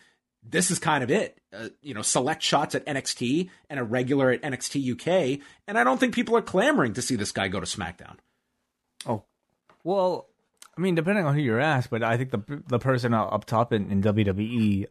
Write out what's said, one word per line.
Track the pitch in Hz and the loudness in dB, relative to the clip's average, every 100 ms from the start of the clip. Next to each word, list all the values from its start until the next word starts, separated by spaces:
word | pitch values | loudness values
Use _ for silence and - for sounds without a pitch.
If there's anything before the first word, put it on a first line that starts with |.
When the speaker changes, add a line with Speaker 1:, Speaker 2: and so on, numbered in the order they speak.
| _ _ _ _ | _ _ _ _
Speaker 1:
this | 117 165 180 | -4 -2 0
is | 165 | 0
kind | 165 143 120 | 0 0 2
of | |
it. | 202 - _ _ | 0 -2 _ _
Uh, | 101 110 - | -14 -14 -14
you | 147 | -12
know, | 107 | -6
select | - 151 131 156 | 0 0 0 -2
shots | - 143 156 - | 0 0 0 -4
at | - | -4
N | 135 | -6
X | - - | -6 -4
T | 120 160 180 - - | -2 -2 -4 -10 -12
and | 139 | -8
a | 113 | -2
regular | 127 131 139 131 | -2 0 2 2
at | 120 | 2
N | 143 | -4
X | 123 - | -6 -6
T | 139 | -4
U | 127 - | -4 -4
K. | 160 185 131 143 - - - | 0 0 0 -4 -8 -20 -4
And | 220 | 0
I | 247 | 2
don't | 262 | 2
think | 247 | 0
people | 233 233 226 | 0 0 0
are | |
clamoring | - 185 277 254 120 123 | 2 2 2 2 0 -2
to | |
see | - 113 | -4 -2
this | - | -4
guy | 107 98 | -2 -2
go | 95 | -4
to | 85 | -6
SmackDown. | - 85 - - - _ _ _ _ _ _ _ - - | -8 -8 -10 -18 -20 _ _ _ _ _ _ _ -14 -8
Speaker 2:
Oh, | 107 _ _ _ _ _ _ 165 | -8 _ _ _ _ _ _ -4
well, | 196 185 160 - _ _ _ - - | 0 0 -2 -10 _ _ _ -14 -4
I | |
mean, | 185 | 0
depending | 165 165 208 151 | 2 2 0 2
on | |
who | 147 | 2
you're | 127 113 | 2 2
asked, | 156 139 - | 2 2 0
but | 113 | 0
I | 117 120 | 2 2
think | 131 | 0
the, | 110 104 147 139 | -4 -4 -10 -2
the | 120 | 0
person | 135 127 120 | 2 2 4
up | 113 95 104 - | 2 2 -2 0
top | 113 120 | 2 2
in, | 110 98 | 0 2
in | 98 | 2
W | 104 104 | 4 4
W | 98 95 110 | 2 2 -2
E, | 120 107 98 - | 2 2 2 -2